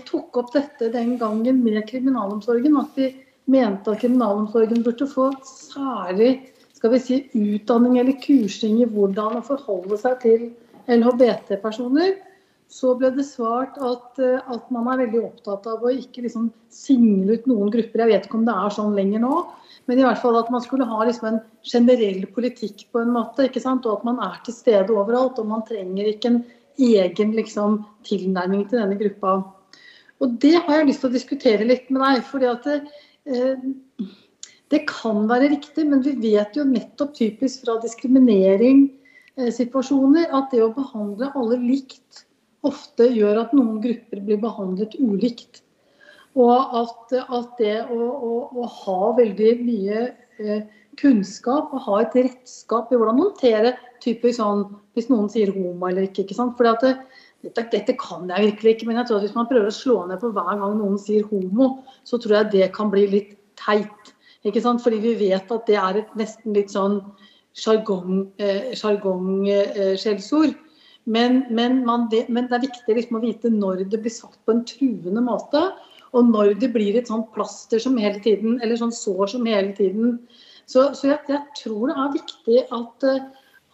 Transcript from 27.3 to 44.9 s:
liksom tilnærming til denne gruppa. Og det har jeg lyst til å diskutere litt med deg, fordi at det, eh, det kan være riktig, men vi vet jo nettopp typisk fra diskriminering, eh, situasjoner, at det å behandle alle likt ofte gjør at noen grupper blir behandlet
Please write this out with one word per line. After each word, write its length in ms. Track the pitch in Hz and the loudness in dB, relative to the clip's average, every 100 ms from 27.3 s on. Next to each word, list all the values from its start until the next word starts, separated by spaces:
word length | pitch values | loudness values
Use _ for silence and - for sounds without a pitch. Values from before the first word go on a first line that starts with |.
| 220 | -2
liksom 400 | 214 214 208 214 - _ | -4 -2 -2 -2 -4 _
tilnærming 600 | - 196 185 185 180 202 202 | -6 -4 -2 -2 -2 -2 -2
til 140 | 247 | -2
denne 160 | 196 202 | -2 -2
gruppa. 380 | 208 202 190 196 190 - _ - - - _ - | -4 -2 -2 -2 -4 -14 _ -20 -20 -20 _ -4
Og 160 | 262 233 | -4 2
det 140 | 285 339 | 4 4
har 240 | 330 302 | 4 2
jeg 80 | 285 | 2
lyst 100 | - | 2
til 80 | 262 | -2
å 80 | 240 | -2
diskutere 500 | - 277 254 202 220 | -4 -2 2 2 2
litt 180 | 254 - | 0 0
med 160 | 262 | 0
deg, 160 | 269 262 - | 2 0 -2
fordi 220 | 277 254 | -2 -2
at 160 | 233 285 | -2 -4
det, 100 | 294 294 - _ _ 302 | -4 -6 -18 _ _ -6
eh, 320 | 247 262 262 262 269 - - 190 - _ _ - _ - | -2 -2 -2 -6 -10 -12 -12 -12 -14 _ _ -20 _ -2
det 140 | 302 302 | -2 -2
kan 340 | - 226 208 214 | -6 -4 0 2
være 180 | 247 285 | 2 2
riktig, 320 | 285 - - 302 | 0 -4 -4 0
men 160 | 269 | 0
vi 80 | 269 254 | 0 -2
vet 320 | 220 208 208 302 | 2 2 0 -2
jo 80 | 277 | 0
nettopp 480 | 233 - - 285 - | 0 -4 -6 -6 -2
typisk 480 | 220 - 262 - | -4 -2 -4 -4
fra 140 | 233 226 | -6 -4
diskriminering, 1080 | 226 - 247 262 254 202 190 196 240 277 277 - _ _ _ - | -6 -6 2 6 6 6 6 6 6 6 6 0 _ _ _ -6
eh, 100 | 240 | -4
situasjoner, 800 | 233 240 269 247 277 269 320 330 269 | -2 -2 -2 0 2 4 4 2 -2
at 160 | 269 | 0
det 80 | 240 | 2
å 140 | 226 220 | 0 -2
behandle 560 | 269 220 208 202 277 | -8 -8 -8 -6 -6
alle 240 | 285 226 247 | -4 -2 -2
likt 640 | 247 269 - - _ - _ _ _ _ 294 | 0 -2 -4 -20 _ -20 _ _ _ _ -6
ofte 400 | - - - 240 | -6 -6 2 2
gjør 380 | 233 208 214 233 | 4 2 2 2
at 60 | 285 | 2
noen 220 | 226 220 | 2 0
grupper 400 | 240 233 - 202 | -4 -6 -10 -8
blir 160 | 202 208 | -4 -2
behandlet 500 | 226 202 190 185 214 | -4 -6 -6 -6 -6